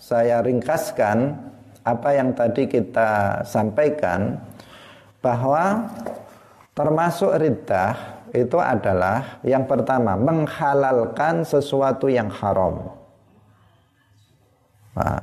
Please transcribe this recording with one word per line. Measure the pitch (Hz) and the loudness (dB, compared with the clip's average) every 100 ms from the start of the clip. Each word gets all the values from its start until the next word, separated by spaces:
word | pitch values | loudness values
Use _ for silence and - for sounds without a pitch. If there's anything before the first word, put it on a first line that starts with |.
saya | - 120 120 117 | -4 0 2 2
ringkaskan | 117 123 - 165 - - 107 107 135 151 - - - - | 2 0 0 -2 -2 0 2 2 0 -4 -12 -20 -20 -8
apa | 117 117 143 143 | -4 -2 2 2
yang | 131 | 2
tadi | 123 117 - | 2 0 2
kita | 135 123 95 - 113 104 101 104 | 0 0 0 0 2 2 0 -2
sampaikan, | 117 117 110 107 151 - 92 87 110 - - - - - - - - _ | -2 0 0 2 2 2 -2 0 -2 -4 -10 -20 -20 -20 -20 -20 -20 _
bahwa | 131 117 135 147 185 214 233 - - - - - - - - | -2 0 0 2 2 0 -4 -10 -12 -12 -16 -20 -20 -20 -12
termasuk | - 147 156 170 170 196 - | -2 0 2 0 0 2 2
riddah | 156 113 - 98 95 117 - - - | 2 0 -2 0 0 -2 -10 -16 -6
itu | 120 123 165 | -2 0 2
adalah | 127 120 104 92 92 107 131 - - | 0 0 0 2 2 0 -4 -6 0
yang | 131 127 | 0 2
pertama, | 135 113 131 113 95 | 0 0 0 0 0
menghalalkan | 131 160 151 - 151 139 139 127 113 117 151 170 | 0 0 -2 -2 0 2 2 2 0 0 0 0
sesuatu | 160 147 143 139 135 131 139 | 0 0 0 0 0 0 0
yang | 127 110 | 0 0
haram. | 104 104 95 90 - - - - _ _ _ _ _ _ _ _ _ _ _ _ _ _ _ _ _ _ | -2 0 2 0 -2 -10 -16 -20 _ _ _ _ _ _ _ _ _ _ _ _ _ _ _ _ _ _
Nah, | - - - | -4 -2 -2